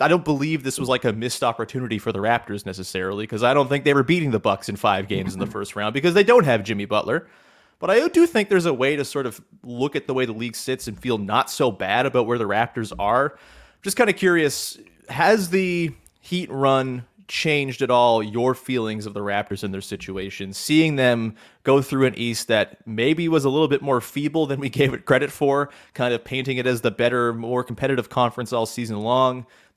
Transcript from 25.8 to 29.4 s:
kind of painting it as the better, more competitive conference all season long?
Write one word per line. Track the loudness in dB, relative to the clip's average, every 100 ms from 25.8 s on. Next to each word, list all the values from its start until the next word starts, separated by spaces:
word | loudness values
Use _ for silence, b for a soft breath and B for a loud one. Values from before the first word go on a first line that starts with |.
| B
kind | -4 -2
of | -2
painting | -4 -6 -4 -2
it | 0
as | 0
the | 0
better, | 2 0 2 0
more | -2 -4 -4
competitive | -4 -4 -2 -2 -2
conference | 0 0 0 -6
all | -2
season | -2 -4 -6 -4
long? | 0 2 2 0